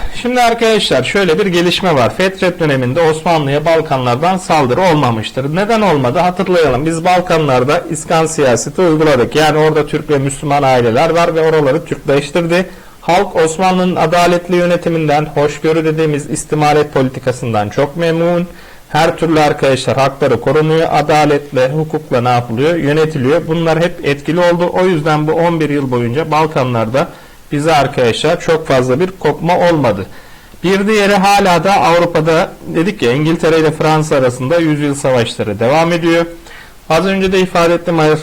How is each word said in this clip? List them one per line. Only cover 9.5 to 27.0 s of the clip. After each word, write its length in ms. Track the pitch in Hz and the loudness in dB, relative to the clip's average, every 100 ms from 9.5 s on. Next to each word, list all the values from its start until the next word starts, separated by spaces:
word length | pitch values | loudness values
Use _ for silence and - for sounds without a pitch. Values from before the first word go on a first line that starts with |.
| 151 | 2
orada 280 | 156 151 - | 2 2 -2
Türk 240 | 156 - | -4 -2
ve 80 | 143 | -2
Müslüman 440 | 139 - 147 143 | -2 -4 -2 0
aileler 480 | 135 127 117 117 165 | 2 2 2 2 2
var 240 | 165 170 | 2 0
ve 60 | 160 | 2
oraları 440 | 160 156 139 156 | 2 2 2 0
Türkleştirdi. 840 | 160 - - 139 147 180 165 175 185 - - - | -4 -6 -2 -2 0 -2 0 0 -2 -10 -20 -10
Halk 360 | - 180 196 - | -2 0 0 0
Osmanlı'nın 600 | 160 160 185 185 180 175 | 0 0 0 2 0 0
adaletli 600 | 160 175 175 175 175 175 | 0 2 2 0 0 0
yönetiminden, 680 | 175 170 170 165 151 143 | 2 0 0 -2 0 0
hoşgörü 600 | 151 147 147 - 160 160 | 0 -2 -2 0 0 0
dediğimiz 460 | 156 156 156 147 147 | 0 0 0 -2 -4
istimaret 640 | 147 - 151 147 151 151 | -8 -4 0 2 2 0
politikasından 760 | 143 131 131 131 120 123 107 104 | 0 -2 -2 -4 -4 -2 -2 -2
çok 280 | 135 147 165 | -2 -4 -2
memnun. 500 | 165 165 170 175 175 - - - - | -2 0 0 0 -4 -10 -20 -20 -6
Her 280 | 151 170 165 | 0 0 0
türlü 240 | 165 156 | 0 2
arkadaşlar 560 | 147 143 139 131 - 113 | 2 2 0 0 0 0
hakları 440 | 135 135 139 113 | 0 0 0 0
korunuyor. 480 | - 151 156 160 165 | 0 0 2 0 0
Adaletle, 800 | 151 147 151 147 143 143 131 131 | 0 2 2 2 0 -2 -2 0
hukukla 480 | 151 156 151 - 127 | 0 -4 -6 -2 -2
ne 80 | 123 | 2
yapılıyor? 480 | 123 123 113 151 175 | 0 -2 -2 0 0
Yönetiliyor. 680 | 143 151 156 156 127 165 160 | 0 0 0 0 0 0 0
Bunlar 360 | 170 165 156 | -2 0 0
hep 220 | 175 - | 0 -2
etkili 360 | 147 139 160 170 | -4 -4 -2 0
oldu. 300 | 175 175 175 | 2 2 0
O 140 | 180 185 | 0 0
yüzden 400 | 165 156 151 151 | 0 0 0 0
bu 60 | |
on 280 | 160 170 165 | 0 0 0
bir 100 | 147 | -2
yıl 200 | 143 135 | -2 -2
boyunca 400 | 123 117 131 160 | -2 -2 -2 -2
Balkanlarda 800 | 151 160 156 127 117 113 135 | -2 0 -2 -2 -2 -2 -2